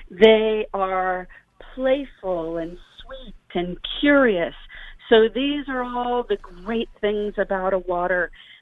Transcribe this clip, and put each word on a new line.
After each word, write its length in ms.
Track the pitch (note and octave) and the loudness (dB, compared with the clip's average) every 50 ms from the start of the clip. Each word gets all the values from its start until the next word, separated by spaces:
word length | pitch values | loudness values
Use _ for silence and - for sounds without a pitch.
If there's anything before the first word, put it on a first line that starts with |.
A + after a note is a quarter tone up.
| - - | -16 -14
They 580 | F#3 F3 G#3+ A3 A3 G#3+ A3 A3 A3 G#3+ G#3+ - - | 2 6 6 8 8 6 4 2 0 -2 -4 -6 -6
are 540 | G3 F#3+ F#3+ F#3+ F#3 F#3 F#3 F3+ F3+ F#3 - - - _ _ _ - - - - | -4 -4 -2 -2 -2 -2 -2 -4 -6 -8 -12 -18 -20 _ _ _ -20 -20 -16 -8
playful 840 | - C4 C4 C4 C#4+ C#4 B3+ - _ - F#3 F#3 E3+ D#3+ E3 E3 | -4 0 0 0 0 -2 -6 -14 _ -6 -4 -4 -4 -4 -4 -6
and 200 | E3+ E3 E3 F3 F3+ - _ _ - - | -6 -8 -8 -12 -16 -20 _ _ -20 -20
sweet 320 | - C4 - - - - - _ - - | -18 -18 -16 -16 -18 -20 -20 _ -8 -6
and 220 | F#3 F3 F3+ F3+ - - - - - | -6 -4 -6 -6 -10 -12 -12 -6 0
curious. 540 | - C#4+ D4 C#4 C4+ A#3 G3+ E3+ E3 A#2+ - - - - - - - - - - - - | 2 4 6 6 6 4 2 0 -2 -4 -6 -10 -20 -20 -20 -20 -20 -20 -20 -14 0 4
So 180 | A#3+ A3 A3 A3+ G#3+ | 6 6 6 6 2
these 320 | A#3+ C4+ C#4+ D4 D4 C#4 C#4 | 0 -2 -2 -2 -4 -4 -6
are 140 | C4 B3+ B3 | -6 -6 -6
all 400 | B3 A#3+ B3 B3 B3 B3 B3 A#3+ | -4 -4 -4 -4 -2 -2 -2 -2
the 100 | A3 G3+ | -2 -4
great 520 | G3 - - - - - A3 A#3 A3+ - - - _ | -6 -6 -10 -20 -12 -8 -6 -4 -4 -4 -6 -6 _
things 320 | - G#3 G#3+ G#3 G#3 G#3 G3+ | -4 -2 -2 -2 -4 -4 -4
about 360 | G#3 G3 F#3+ G3 F#3+ F#3 F#3+ G3 | -4 -2 -2 -2 -2 -2 0 -2
a 60 | F#3 | -2
water. 520 | F3 F3+ F3+ F3 F3 F3+ F#3 F3+ E3+ - - - - - - - | -2 -2 -2 -2 -2 0 0 -2 -2 -4 -8 -14 -20 -20 -20 -20